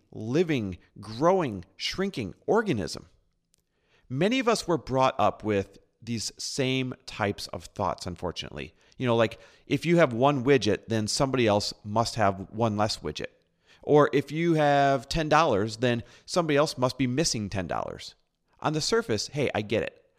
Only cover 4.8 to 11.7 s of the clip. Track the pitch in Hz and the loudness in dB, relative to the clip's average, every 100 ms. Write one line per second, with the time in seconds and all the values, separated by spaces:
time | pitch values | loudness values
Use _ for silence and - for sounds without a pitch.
4.8 | - 131 131 - 101 - 107 101 98 - | 0 2 2 4 0 0 0 -2 -2 -10
5.8 | _ _ 110 117 - - - - 131 131 | _ _ -8 -6 -6 -8 -8 -2 0 0
6.8 | 127 - - - 104 101 - 87 - - | -2 -8 -14 -4 -2 -2 -8 -12 -12 -4
7.8 | 92 - 92 87 90 - - 73 67 - | -4 -4 -8 -8 -8 -8 -10 -10 -12 -14
8.8 | _ - 127 117 113 - - _ - 139 | _ -6 0 2 2 -2 -18 _ -4 -2
9.8 | 160 170 151 113 135 143 120 135 107 95 | 2 4 4 4 2 2 2 4 4 0
10.8 | - 110 107 - 139 131 113 101 - | -2 -2 -2 0 0 2 2 2 0